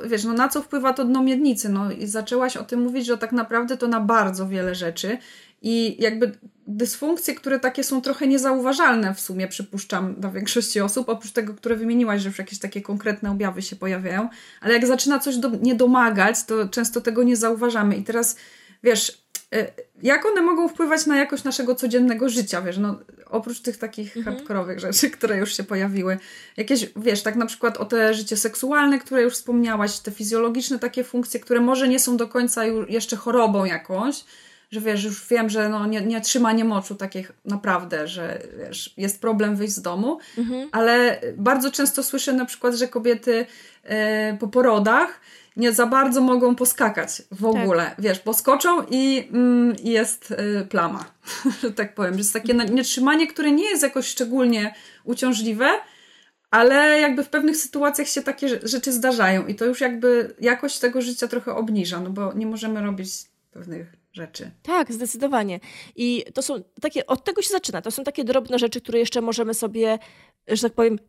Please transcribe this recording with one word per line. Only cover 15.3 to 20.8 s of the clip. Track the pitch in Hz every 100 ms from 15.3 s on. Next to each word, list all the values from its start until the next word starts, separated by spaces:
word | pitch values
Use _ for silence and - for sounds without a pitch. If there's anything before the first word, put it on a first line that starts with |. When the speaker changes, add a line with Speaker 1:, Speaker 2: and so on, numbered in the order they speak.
| 247
Speaker 1:
do-, | 247 226
nie | 247 233
domagać, | 247 254 233 202 196 240
to | - 220 202
często | 240 233 240
tego | 233 226
nie | 247 240
zauważamy. | 226 226 240 226 208 202
I |
teraz, | 202 226 233 - - - - _
wiesz, | 233 214 - - _ - - -
y, | 202 - - _
jak | 185 285 440
one | 403
mogą | 339 330 339
wpływać | -